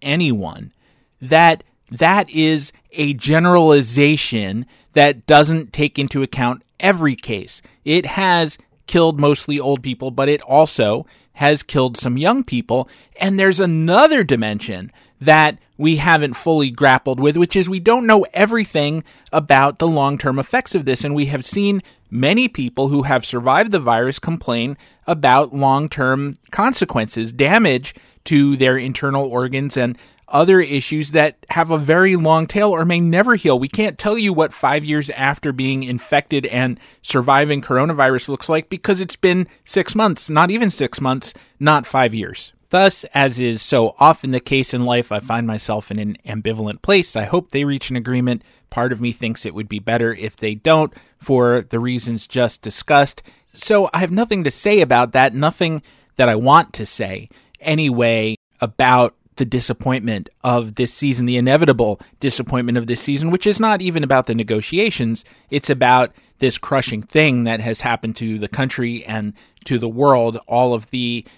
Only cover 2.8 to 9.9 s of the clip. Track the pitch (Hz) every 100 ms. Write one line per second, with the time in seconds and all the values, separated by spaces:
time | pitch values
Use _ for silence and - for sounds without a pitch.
2.8 | _ - 147 131 143 156 175 175 160 143
3.8 | 117 127 143 151 - 113 98 107 127 _
4.8 | _ 151 143 123 - 147 151 160 - -
5.8 | 147 - 139 139 135 - 123 127 _ -
6.8 | 185 180 151 123 - 101 - - _ _
7.8 | 143 170 139 196 190 175 156 - _ _
8.8 | - 175 165 147 147 143 - 143 135 135
9.8 | 131